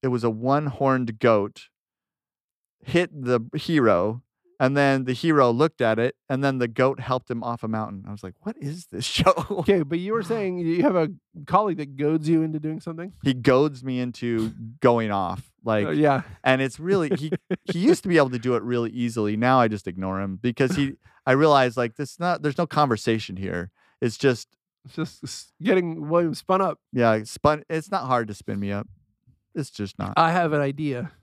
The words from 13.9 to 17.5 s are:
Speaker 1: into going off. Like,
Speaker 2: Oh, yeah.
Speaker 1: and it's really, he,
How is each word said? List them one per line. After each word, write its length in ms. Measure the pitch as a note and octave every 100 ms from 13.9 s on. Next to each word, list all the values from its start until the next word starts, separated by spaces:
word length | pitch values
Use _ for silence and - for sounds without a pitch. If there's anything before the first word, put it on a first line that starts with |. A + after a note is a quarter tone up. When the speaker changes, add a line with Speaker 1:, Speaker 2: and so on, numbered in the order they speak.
| B2+
Speaker 1:
into 540 | B2 A#2 A#2+ A#2 A2 A2 A2+ A#2+
going 300 | B2+ A#2+ A2
off. 400 | G2+ F2+ F#2 - _
Like, 220 | A#2+ G#2+ G#2
Speaker 2:
Oh, 40 |
yeah. 320 | D#3 D3+ C3 - -
Speaker 1:
and 180 | C3 C3
it's 160 | C3+ -
really, 320 | E3+ G3 F#3 F3+
he, 160 | D#3 E3+ _